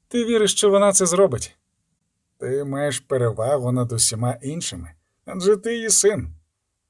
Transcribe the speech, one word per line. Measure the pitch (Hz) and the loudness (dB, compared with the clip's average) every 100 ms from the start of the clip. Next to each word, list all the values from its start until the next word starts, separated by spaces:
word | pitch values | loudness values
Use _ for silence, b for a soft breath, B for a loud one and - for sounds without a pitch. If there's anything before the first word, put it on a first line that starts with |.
| _ | _
«Ти | 240 | -4
віриш, | 226 226 202 | 0 2 2
що | - 208 | 2 4
вона | 196 202 | 4 4
це | 190 180 | 2 2
зробить?» | 180 190 123 - _ _ _ _ _ _ _ _ - | 4 2 2 -10 _ _ _ _ _ _ _ _ -12
«Ти | 123 139 | -6 -4
маєш | 139 139 147 127 | -4 -4 -4 -4
перевагу | - 131 117 107 117 143 123 | -2 0 0 0 0 0 0
над | 127 120 | 0 0
усіма | 113 - 110 123 120 | 0 0 0 -4 -4
іншими». | 135 170 - 87 82 - _ _ - | -8 -8 -8 -10 -14 -18 _ _ -14
Адже | 185 185 208 | -4 0 0
ти | 226 | 0
її | 233 220 | -4 0
син. | - 202 185 80 - _ _ _ _ _ | 2 2 0 -6 -14 _ _ _ _ _